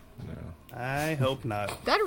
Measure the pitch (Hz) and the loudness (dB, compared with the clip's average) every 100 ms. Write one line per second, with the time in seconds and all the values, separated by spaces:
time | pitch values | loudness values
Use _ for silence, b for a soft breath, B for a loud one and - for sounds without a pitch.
0 | - - 87 80 80 85 - 123 123 143 | -16 -12 -10 -10 -10 -14 -14 -6 -2 0
1 | 151 156 131 135 127 104 101 - - 339 | 2 2 2 2 0 0 -2 -2 2 4